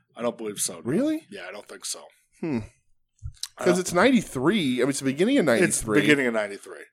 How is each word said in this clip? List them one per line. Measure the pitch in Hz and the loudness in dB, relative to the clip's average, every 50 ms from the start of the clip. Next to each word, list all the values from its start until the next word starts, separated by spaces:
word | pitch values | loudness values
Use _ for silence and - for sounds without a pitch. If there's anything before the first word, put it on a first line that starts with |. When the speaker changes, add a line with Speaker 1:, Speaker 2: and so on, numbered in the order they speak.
| _ _ - | _ _ -12
Speaker 1:
I | 120 | -4
don't | 120 120 110 | -4 -4 -4
believe | - 113 104 101 - | -4 -8 -8 -6 -6
so, | - - 92 | -6 -6 -6
no. | 82 80 | -8 -4
Speaker 2:
Really? | 113 147 220 277 311 311 320 - - | -2 0 0 2 0 -2 -4 -8 -12
Speaker 1:
Yeah, | 202 190 175 | -16 -14 -14
I | 185 | -14
don't | 196 208 - | -14 -16 -16
think | - 208 185 - | -18 -20 -14 -10
so. | - - - - - _ _ _ _ _ - | -10 -10 -10 -12 -20 _ _ _ _ _ -8
Speaker 2:
Hmm. | - 165 135 113 107 - _ _ _ _ _ _ _ _ _ _ - - - - - - _ | -6 -4 -4 -4 -6 -8 _ _ _ _ _ _ _ _ _ _ -16 -14 -12 -12 -14 -14 _
Speaker 1:
I | - - | -2 2
Speaker 2:
'Cause | - 180 | 2 2
Speaker 1:
don't | 185 | 2
Speaker 2:
it's | 175 - 170 | 0 0 2
ninety-three. | 175 202 277 262 208 - - - 131 127 165 220 208 156 127 123 | 2 4 4 4 2 0 0 -4 0 0 2 2 2 0 0 0
I | 123 | 0
mean, | 120 143 | 0 0
it's | 135 - | 0 -2
the | 139 | -2
beginning | 131 135 143 190 240 285 285 | -2 0 2 2 2 2 2
of | 180 | 4
Speaker 1:
It's | 131 117 110 | 4 4 4
Speaker 2:
ninety-three. | 175 208 - - - 110 107 151 | 4 2 2 -2 -2 2 2 2
Speaker 1:
beginning | 143 151 147 143 131 | 4 4 4 4 4
of | 120 113 | 0 0
ninety-three. | 110 104 101 101 95 - - - - - _ | -2 -2 -4 -8 -12 -14 -18 -18 -18 -20 _